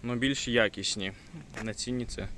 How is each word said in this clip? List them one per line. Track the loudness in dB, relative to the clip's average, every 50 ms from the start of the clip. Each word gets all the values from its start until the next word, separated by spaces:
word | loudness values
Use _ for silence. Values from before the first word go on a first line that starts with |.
| -2
но | -2 0
більш | 2 2 2 2 2 0
якісні. | 4 6 6 6 6 4 0 -2 -2 -2 0 -2 -4 -4 -8 -16 -14 -14 -14 -14 -10 -10 -6 -4
На | -4 -4
ціні | -4 -4 -2 -2 -2 -2
це | -4 -4 -6 -4 -6 -6